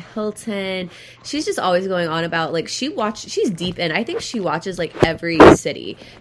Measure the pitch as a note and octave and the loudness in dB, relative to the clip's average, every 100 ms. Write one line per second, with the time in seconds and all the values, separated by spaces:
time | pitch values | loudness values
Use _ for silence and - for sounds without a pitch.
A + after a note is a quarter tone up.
0 | - A3 G#3+ G#3 A3+ G3+ F#3+ F#3 F3+ - | -10 -6 -6 -6 -6 -4 -4 -4 -8 -12
1 | - - - D4 G4+ F#4+ F#3 F3+ F#3+ F3+ | -20 -18 -8 -4 -2 -2 2 2 2 0
2 | E3 D#3+ E3 E3+ D#3+ E3 D#3 - C4+ F4+ | 0 -2 0 -2 0 -2 -4 -4 -4 -2
3 | G#3+ A3 - G4+ E4+ E3 F3+ F3+ E3+ E3 | -2 -4 -6 -2 -2 0 -4 -2 -2 0
4 | A#3 G#4+ - A#3 E3+ D#3 F#3+ F3+ D#3 - | -2 -6 -6 -4 -2 -2 -4 -4 -6 2
5 | E3 D#3 E3+ E3 - - D3+ - F#2+ - | 2 2 0 8 10 10 4 -6 -8 -12
6 | - - | -18 -20